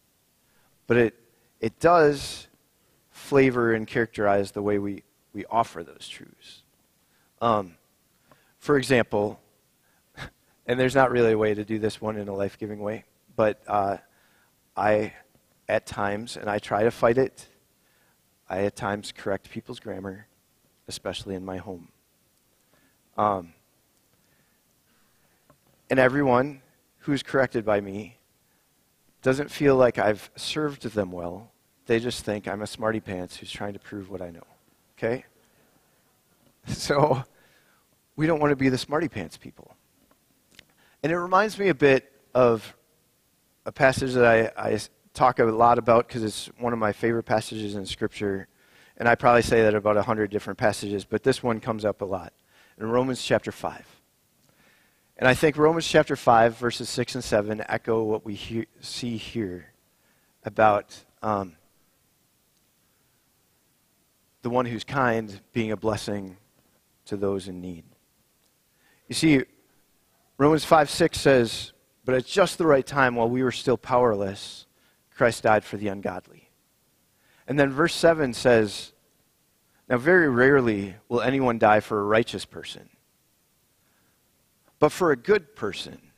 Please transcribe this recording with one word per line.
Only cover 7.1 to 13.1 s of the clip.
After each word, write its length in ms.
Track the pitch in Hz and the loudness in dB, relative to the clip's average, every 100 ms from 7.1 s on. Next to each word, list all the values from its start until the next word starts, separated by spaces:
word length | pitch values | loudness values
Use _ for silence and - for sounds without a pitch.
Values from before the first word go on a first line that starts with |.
| _ _ - | _ _ -4
Um, 360 | 117 107 92 85 _ _ _ _ _ _ _ _ | 0 0 -2 -14 _ _ _ _ _ _ _ _
for 180 | - 143 | 0 0
example, 640 | 123 127 110 107 104 90 _ _ _ _ _ _ _ - | 2 0 2 -2 -4 -6 _ _ _ _ _ _ _ -18
<laughs> 500 | - _ _ _ - | -18 _ _ _ -4
and 140 | 123 | 0
there's 160 | 127 135 | 2 2
not 160 | 127 | 2
really 200 | 120 113 | 4 2
a 60 | 110 | 2
way 160 | 107 | 0
to 100 | 104 | -2
do 140 | 101 110 | -4 -4
this 220 | 107 - | -4 -6
one 160 | 107 107 | -8 -8
in 100 | 101 | -8
a 80 | |
life-giving 460 | 98 98 - 107 104 | -6 -6 -6 -12 -8
way, 240 | 104 117 - | -8 -10 -14